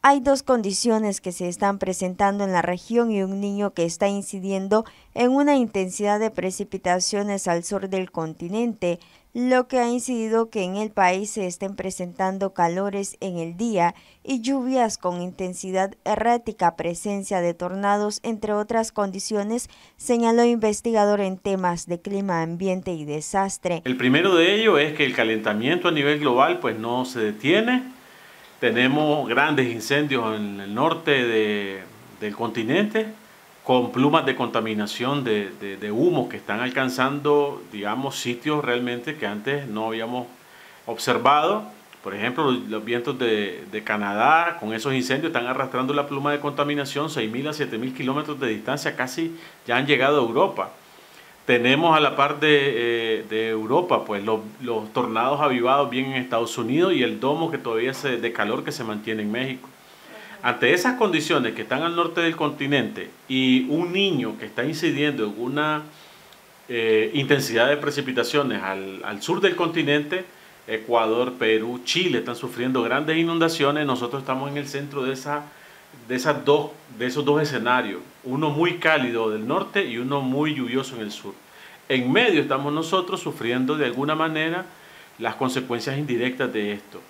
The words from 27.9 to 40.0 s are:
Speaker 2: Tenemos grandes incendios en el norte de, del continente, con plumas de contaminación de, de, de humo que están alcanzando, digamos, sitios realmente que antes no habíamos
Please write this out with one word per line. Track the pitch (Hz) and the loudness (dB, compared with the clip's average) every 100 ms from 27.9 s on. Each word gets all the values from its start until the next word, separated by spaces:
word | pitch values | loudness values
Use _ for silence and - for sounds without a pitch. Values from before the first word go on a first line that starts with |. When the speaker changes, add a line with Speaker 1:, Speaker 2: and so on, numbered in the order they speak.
| - - - - - - - | -16 -20 -20 -20 -20 -20 -2
Speaker 2:
Tenemos | 123 113 127 147 151 151 120 | 0 4 2 4 2 0 2
grandes | 120 147 139 123 | 2 2 2 0
incendios | 117 107 139 147 131 113 107 | -2 -2 0 2 0 0 -2
en | 104 101 | -4 -8
el | 98 | -6
norte | 107 147 160 156 | 0 0 0 2
de, | 139 120 110 107 104 98 98 85 - - - | 2 2 2 2 -2 -4 -10 -14 -20 -20 -10
del | 107 | -10
continente, | 104 113 120 113 160 208 220 214 - - - - - | -6 -6 -4 0 0 2 -2 -4 -10 -20 -20 -20 -14
con | - 127 120 | 2 2 2
plumas | 123 143 160 | 2 4 4
de | 147 127 | 2 -2
contaminación | 120 117 110 107 104 - 120 143 | -2 -2 -2 -2 -4 -2 -2 -2
de, | 123 107 101 87 | 0 0 -2 -8
de, | 101 95 | -12 -10
de | 104 | -6
humo | 107 175 151 - | 2 2 2 -2
que | 107 | -6
están | - 104 | -6 -4
alcanzando, | 127 127 131 127 131 147 147 147 143 - - | -2 -2 -2 0 0 0 2 4 2 -4 -12
digamos, | 104 104 117 139 - | -8 -4 -4 -4 -4
sitios | 120 120 151 151 | -6 -4 -2 -2
realmente | 127 123 123 120 135 147 | 0 0 -2 -4 -8 -6
que | 104 | -6
antes | 104 131 143 135 | -4 -4 -4 -4
no | 107 110 | -6 -4
habíamos | 113 | -4